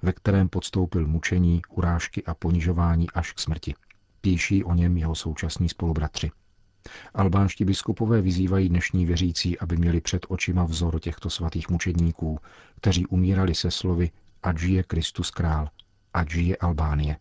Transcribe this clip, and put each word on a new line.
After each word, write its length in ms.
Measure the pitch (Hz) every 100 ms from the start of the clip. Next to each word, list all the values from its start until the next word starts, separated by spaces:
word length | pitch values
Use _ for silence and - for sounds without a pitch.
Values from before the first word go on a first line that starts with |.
ve 120 | 87
kterém 360 | 90 - 98 92
podstoupil 580 | 92 - 98 90 87 78
mučení, 540 | 80 - 90 87 85 -
urážky 540 | - 87 85 - -
a 100 | -
ponižování 800 | 82 82 87 82 85 85 82 85
až 220 | - 87
k 60 | -
smrti. 340 | - 80 - 71 _ - _ _
Píší 420 | 98 87 - 98
o 100 | 87
něm 240 | 85 87 87
jeho 180 | 80 78
současní 540 | 82 76 80 - 87
spolubratři. 640 | - 85 78 76 - 78 - _ _ _ _ - - -
Albánští 520 | - 98 95 98 - 95
biskupové 560 | 95 - 104 113 113
vyzývají 480 | 92 90 92 98 92
dnešní 360 | 85 - 95 85
věřící, 540 | 85 90 82 90 87
aby 180 | 85 85
měli 240 | 85 85
před 240 | - 90 -
očima 340 | 92 - 90
vzor 360 | 87 80 85 80
těchto 300 | 85 - 87
svatých 400 | - 82 85 78
mučedníků, 720 | 85 - 82 85 80 80 78 - - - -
kteří 300 | - 87 90
umírali 500 | 92 92 95 95 80
se 160 | 90
slovy: 400 | - 92 85 87 - - _
„Ať 140 | 95 82
žije 260 | 87 92
Kristus 480 | 90 82 80 - 87
král, 380 | - 82 78 76 _ _ _ _
ať 160 | 82 78
žije 260 | 85 85 92
Albánie.“ 600 | 87 78 78 73 73 76